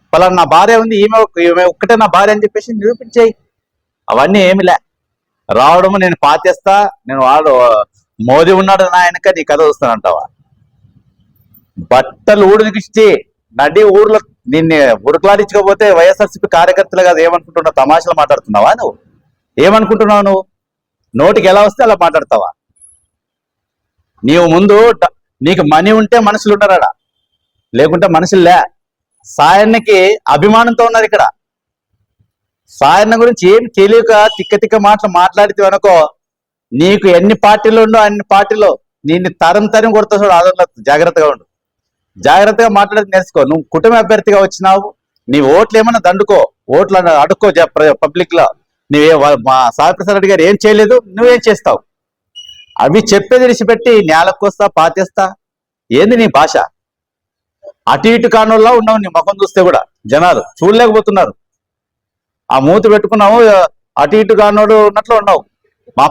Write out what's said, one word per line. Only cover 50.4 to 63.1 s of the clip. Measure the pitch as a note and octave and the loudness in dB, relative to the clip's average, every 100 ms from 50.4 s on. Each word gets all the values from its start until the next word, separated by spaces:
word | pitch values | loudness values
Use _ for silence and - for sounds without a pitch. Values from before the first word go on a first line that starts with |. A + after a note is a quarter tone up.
ఏం | E3+ G#3 G#3+ | 0 0 0
చేయలేదు, | G#3+ G#3 B3 G#3+ | 2 2 0 -2
నువ్వేం | F#3+ B3 B3 A3+ | -2 0 2 0
చేస్తావు? | G3 D3+ G#2+ - _ _ _ _ - - - _ - | -2 -2 -4 -8 _ _ _ _ -20 -20 -20 _ -4
అవి | C3+ G3+ | 0 0
చెప్పేది | A3 G3 G3 B3+ | 0 -2 0 0
విడిచిపెట్టి | B3+ A#3 A3+ A3+ A#3+ | 2 0 -2 -2 0
నేలకొస్తా, | A3 E3+ D#3+ F#3+ F#3 G3+ - G3+ | 0 2 0 0 -2 -4 -2 -4
పాతేస్తా, | - E3 F#3 F3+ - F#3+ G3+ _ _ _ _ - | -2 -2 -2 -6 -4 -6 -8 _ _ _ _ -4
ఏంది | B2 G3+ A#3+ | 0 0 0
నీ | G#3+ | 0
భాష? | C3+ D#3 A#2 D#2+ _ _ _ _ _ _ _ _ _ - - - | 0 0 -2 -6 _ _ _ _ _ _ _ _ _ -20 -10 -6
అటు | C#3 A3 | -2 0
ఇటు | A#3 A#3 | 0 0
కానోళ్ళ | A3 A3 A3 A3+ | 0 2 2 2
ఉన్నావు | B3 A3 A3 | 2 0 -2
నీ | F#3+ | -4
ముఖం | E3 F3 G3+ | -4 -4 -4
చూస్తే | G3 F#3+ | -4 0
కూడా | F#3 B2 - _ G#2+ | 0 -2 -6 _ -4
జనాలు | C#3+ F3 B2 | 0 0 -2
చూడలేకపోతున్నారు. | - - F3 A3 A#3 G#3+ G#3 G3 D3+ - _ _ _ _ _ _ _ _ _ _ - | -6 -4 0 2 2 0 -2 -2 -4 -8 _ _ _ _ _ _ _ _ _ _ -6
ఆ | C3 | -2
మూతి | C#3 G#3 A3 | 0 0 2
పెట్టుకున్నావు, | G#3 G#3+ | 0 -2